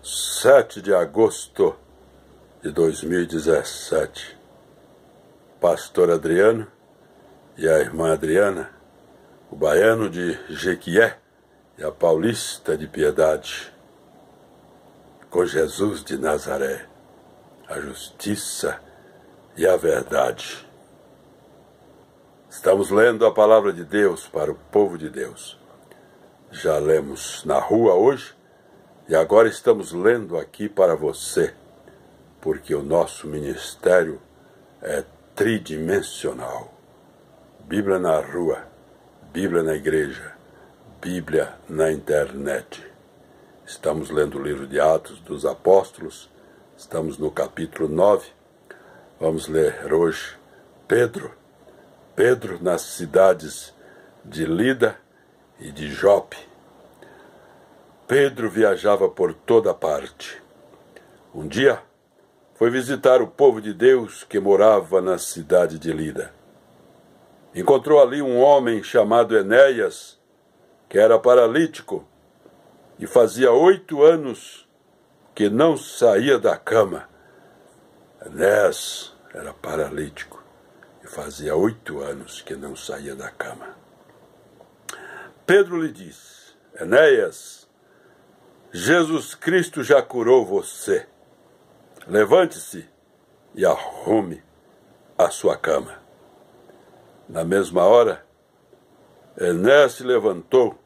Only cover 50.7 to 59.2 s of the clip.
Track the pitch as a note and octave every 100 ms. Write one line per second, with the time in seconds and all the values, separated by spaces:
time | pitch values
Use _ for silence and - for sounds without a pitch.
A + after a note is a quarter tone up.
50.7 | _ _ A#2 A#2+ A#2 - - _ _ -
51.7 | - _ _ _ - A2 B2+ G#2+ F2 F2
52.7 | E2+ - - E2+ F#2 F#2+ F2+ D#2 - -
53.7 | _ - - - _ - - - E2+ A#2+
54.7 | C3 A#2 - _ _ _ _ _ _ -
55.7 | C#2+ D2+ C#2+ G2 G2+ - - - _ _
56.7 | _ - _ - - - _ _ _ _
57.7 | _ _ _ _ C3 C#3 B2 A2+ F#2 A2
58.7 | F#2+ G#2 G2+ F#2+ -